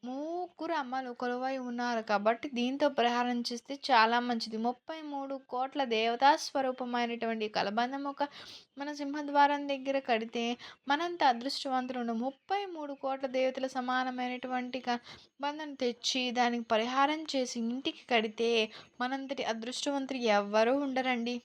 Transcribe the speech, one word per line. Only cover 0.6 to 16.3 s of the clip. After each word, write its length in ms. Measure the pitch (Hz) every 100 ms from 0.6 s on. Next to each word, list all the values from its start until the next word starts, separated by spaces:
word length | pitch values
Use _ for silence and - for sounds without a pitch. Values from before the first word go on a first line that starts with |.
| 320
అమ్మలు 380 | 320 254 262 254
కొలువై 420 | 240 247 247 262 269
ఉన్నారు 440 | 247 240 240 233
కాబట్టి 440 | 220 208 208 233 302
దీంతో 340 | 247 240 277 294
పరిహారం 480 | 277 240 240 247 240
చేస్తే 340 | 233 240 - 277
చాలా 360 | - 247 220 240
మంచిది. 380 | 247 233 226 220
ముప్పై 400 | 226 247 - 320
మూడు 320 | 302 277 277 269 262
కోట్ల 380 | 247 262 285
దేవతా 460 | 269 220 226 240 269 320
స్వరూపమైనటువంటి 1080 | - 285 262 254 247 240 240 233 233 226 214
కలబంద 500 | 202 196 214 247 277
మొక్క 300 | 285 277 285 - - - - -
మన 160 | 285
సింహద్వారం 680 | 294 285 294 294 285 285 285 285
దగ్గర 300 | 277 262 269
కడితే 440 | 269 226 226 240 233 240 - - -
మనంత 340 | 285 349 349
అదృష్టవంతులు 760 | 294 233 254 277 285 254 254 254
ఉండము. 200 | 233 226
ముప్పై 380 | 247 277 - 392 403
మూడు 280 | 330 294
కోట్ల 320 | 277 269 269 269
దేవతల 400 | 254 262 262 262
సమానమైనటువంటి 1120 | 262 247 254 254 254 247 247 254 254 247 254
కలబందను 920 | 240 240 - - - _ 285 302 302 277
తెచ్చి 480 | 247 240 - 262 247